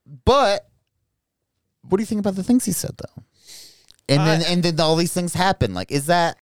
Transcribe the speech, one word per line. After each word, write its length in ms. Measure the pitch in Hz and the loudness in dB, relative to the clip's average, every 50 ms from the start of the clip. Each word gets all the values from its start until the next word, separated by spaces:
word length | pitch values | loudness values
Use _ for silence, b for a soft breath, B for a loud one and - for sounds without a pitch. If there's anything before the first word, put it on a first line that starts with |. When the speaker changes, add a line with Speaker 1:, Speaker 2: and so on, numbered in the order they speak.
| _ 135 147 127 _ | _ -20 -20 -2 _
Speaker 1:
But 440 | 220 254 285 254 202 202 202 - _ _ _ _ _ _ _ _ _ _ _ _ _ _ _ _ _ _ _ _ _ _ _ | 2 4 4 4 2 0 -2 -6 _ _ _ _ _ _ _ _ _ _ _ _ _ _ _ _ _ _ _ _ _ _ _
what 140 | - 135 185 208 | -4 -2 -2 -2
do 40 | |
you 40 | 220 | -2
think 120 | - 226 208 | -4 -4 -4
about 140 | 196 202 190 | -4 -4 -4
the 80 | 196 | -2
things 220 | 185 - 247 254 - | 0 2 2 2 2
he 80 | 202 | -2
said, 240 | 170 - - - - - | -4 -6 -6 -8 -10 -12
though? 240 | - - _ - - _ B B B B B B B B B B B B B _ _ - | -16 -16 _ -20 -20 _ B B B B B B B B B B B B B _ _ 0
And 120 | 139 147 | 0 2
Speaker 2:
I 20 | 151 160 160 165 | 2 2 2 2
Speaker 1:
then, 40 | 165 170 | 0 0
and 100 | 175 175 | 0 0
then 180 | 160 175 165 156 | 0 0 0 2
all 160 | 165 156 160 | 2 2 2
these 160 | 165 175 165 - | 2 0 0 -2
things 180 | 180 175 170 | -4 -4 -4
happen. 400 | - 160 180 196 185 - 131 104 | -2 0 0 0 0 0 -2 -4
Like, 180 | 90 90 95 - | -4 -6 -6 -4
is 160 | - 143 139 | -4 -2 0
that, 300 | 160 175 175 170 165 - - _ _ | 2 2 2 2 0 -2 -8 _ _